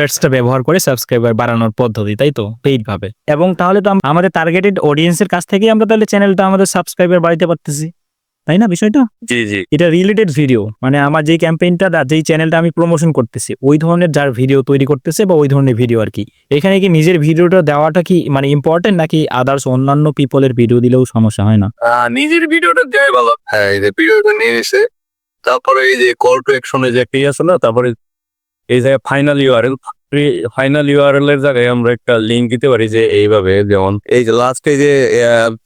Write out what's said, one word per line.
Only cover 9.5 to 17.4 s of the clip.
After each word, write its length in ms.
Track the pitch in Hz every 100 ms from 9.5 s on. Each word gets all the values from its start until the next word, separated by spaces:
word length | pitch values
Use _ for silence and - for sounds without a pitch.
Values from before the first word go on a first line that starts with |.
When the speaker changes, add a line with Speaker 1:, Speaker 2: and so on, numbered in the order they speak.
| 101 87
Speaker 1:
এটা 180 | 151 175
রিলেটেড 400 | 170 196 208 190
ভিডিও, 300 | 143 135 117 101 -
মানে 160 | 131 143
আমার 240 | 143 156
যেই 140 | 151 165
ক্যাম্পেইনটা, 680 | 165 160 180 175 190 165
যেই 180 | 135 156
চ্যানেলটা 360 | 156 160 160 165
আমি 140 | 170
প্রমোশন 400 | 170 170 160 165
করতেছি, 400 | 139 113 117 - -
ওই 160 | 135 151
ধরনের 340 | 165 170 175
যার 200 | 147 143
ভিডিও 280 | 117 131 139
তৈরি 220 | 131 139
করতেছে 360 | 131 131 170 156
বা 100 | 196
ওই 120 | 160 143
ধরনের 280 | 139 135
ভিডিও 240 | 113 123 113
আর 100 | 104
কি। 140 | - - _ _
এখানে 260 | 143 190 196
কি 100 | 190
নিজের 300 | 160 160 175
ভিডিওটা 420 | 147 160